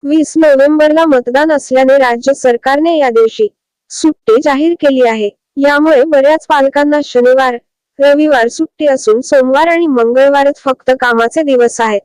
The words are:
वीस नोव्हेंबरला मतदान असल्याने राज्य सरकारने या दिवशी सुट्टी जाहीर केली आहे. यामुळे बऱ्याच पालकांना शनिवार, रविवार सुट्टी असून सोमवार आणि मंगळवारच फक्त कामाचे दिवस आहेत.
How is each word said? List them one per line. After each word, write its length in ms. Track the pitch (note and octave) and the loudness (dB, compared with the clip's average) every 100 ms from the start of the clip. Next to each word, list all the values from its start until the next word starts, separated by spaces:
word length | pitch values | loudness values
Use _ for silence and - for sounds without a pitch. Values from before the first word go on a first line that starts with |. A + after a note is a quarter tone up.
वीस 320 | C#4 D#4+ D4 D#4 | -2 -2 -2 0
नोव्हेंबरला 680 | D#4 C4+ C#4+ D4+ D4+ D#4 E4 | 2 2 2 2 2 2 2
मतदान 460 | C4 B3 C4 D#4 | 0 0 -2 0
असल्याने 460 | D4 - B3+ C4 C#4 | -2 -2 0 2 2
राज्य 360 | B3+ A#3+ C4+ | 2 -2 -2
सरकारने 640 | C#4 B3+ A#3 C4 C#4 E4 D#4+ | 0 0 -2 -2 -2 0 0
या 120 | C4 | 0
दिवशी 380 | A3+ A3+ - G#3+ _ _ _ _ | 0 0 0 -4 _ _ _ _
सुट्टी 520 | - D#4 D4+ - A3+ | -4 -4 -2 0 0
जाहीर 320 | D4+ C4+ D#4+ E4+ | 0 -2 -2 0
केली 280 | C#4+ C4 B3 | -2 0 0
आहे. 220 | A3 G#3 _ _ - | 0 -6 _ _ -2
यामुळे 460 | C#4 C#4+ D#4 C#4+ | 0 0 2 2
बऱ्याच 440 | D4 C#4+ C#4 D#4 - | 2 2 2 0 -2
पालकांना 540 | D4+ C#4 C#4+ D4 D4 | 0 0 0 -2 -2
शनिवार, 520 | D4 B3 B3 C4 C4 A#3+ _ _ _ - | -2 0 2 2 0 -6 _ _ _ -2
रविवार 480 | C#4 C#4+ D4+ C4+ A#3 | 0 2 2 0 -2
सुट्टी 380 | - D#4+ _ D4 | -4 -8 _ -2
असून 340 | C4+ - A3 | -2 0 -2
सोमवार 460 | C4 C#4+ B3+ C4+ E4 | 0 0 2 0 0
आणि 200 | E4 E4+ | 0 0
मंगळवारच 720 | B3+ A#3 B3+ C#4 C#4 C#4 D4 | 0 0 2 2 2 0 -2
फक्त 320 | C#4 C4 - C4 | -6 -4 -2 -2
कामाचे 420 | B3 A#3 A#3 D#4+ | 0 0 -2 -2
दिवस 380 | D4+ B3+ A#3+ - | -2 0 0 0
आहेत. 200 | A3+ G#3 | -4 -4